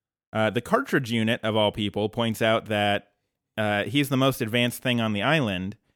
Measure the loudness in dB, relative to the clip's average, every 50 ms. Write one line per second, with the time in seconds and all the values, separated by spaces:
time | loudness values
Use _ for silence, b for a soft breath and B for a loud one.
0 | _ _ _ _ _ _ 0 0 2 2 0 -2 0 0 0 0 2 0 0 0
1 | 0 0 0 0 2 0 0 0 -2 0 2 4 2 2 2 0 -4 -2 -2 -2
2 | -2 -2 -2 -2 -2 -2 0 0 2 2 2 2 0 -2 0 0 2 2 0 0
3 | -4 _ _ _ _ _ _ _ _ _ _ -4 -2 0 0 0 -2 0 0 0
4 | 0 0 0 2 2 2 0 0 -4 -2 0 0 0 -2 -4 -4 -4 -2 -2 0
5 | -2 -2 -2 -2 0 0 2 2 0 0 -2 -4 -6 -8 -10 -12 _ _ _